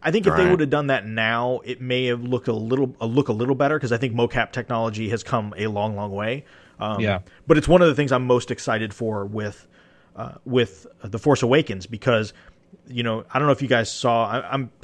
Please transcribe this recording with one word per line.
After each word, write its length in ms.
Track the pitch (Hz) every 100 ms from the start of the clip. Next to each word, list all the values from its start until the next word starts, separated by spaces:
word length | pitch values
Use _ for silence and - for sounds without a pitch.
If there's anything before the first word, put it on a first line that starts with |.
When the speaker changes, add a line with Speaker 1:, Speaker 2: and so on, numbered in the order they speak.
Speaker 1:
I 80 | 160
think 160 | 196 175
if 100 | 160
they 60 |
Speaker 2:
Right. 80 | 180
Speaker 1:
would 80 | 175
have 100 | 147
done 160 | 147 143
that 180 | 131 104
now, 560 | 110 110 117 123 127
it 160 | - 123
may 260 | 127 127 127
have 180 | 120
looked 240 | 120 123 -
a 60 |
little, 420 | 110 113 131 131 -
a 60 | 117
look 220 | 127 143
a 40 |
little 200 | 107 123 135
better 240 | 143 151
'cause 120 | 123
I 60 | 117
think 180 | 127 120
mocap 360 | 117 127 110
technology 580 | 127 113 117 113 107 110
has 120 | 113
come 320 | - 120 107 87
a 120 | 110
long, 280 | 101 107 104
long 160 | 104
way. 340 | 98 107 135 - - - -
Um, 200 | 107 107
Speaker 3:
Yeah. 200 | 110 92 - - -
Speaker 1:
but 140 | 156
it's 80 | 143
one 160 | 180
of 40 | 170
the 60 | 139
things 160 | 143
I'm 140 | 127 127
most 240 | 123 -
excited 420 | 120 - 110 110
for 320 | - 113 107 101
with, 420 | 107 104 - - _ _ _ _ -
uh, 160 | - - -
with 420 | 123 117 - - -
The 160 | 98 104
Force 240 | 147 139
Awakens 420 | 117 139 - 95 95
because, 480 | 110 - 113 104 - - - _ - -
you 160 | 123
know, 200 | 120 110 -
I 60 | 131
don't 100 | 147
know 40 |
if 100 | 131
you 60 | 131
guys 240 | 120 107
saw, 340 | - 120 117 107
I, 240 | 117 -
I'm, 200 | 139 123 -